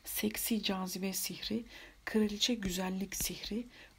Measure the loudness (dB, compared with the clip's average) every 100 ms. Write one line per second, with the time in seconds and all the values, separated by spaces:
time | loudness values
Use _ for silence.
0 | -6 0 0 2 0 2 2 0 0 -2
1 | -2 0 -2 -4 -2 -2 -4 -14 -18 -10
2 | 2 4 4 4 2 2 0 0 0 0
3 | -2 -2 -2 -2 -4 -4 -4 -12 -20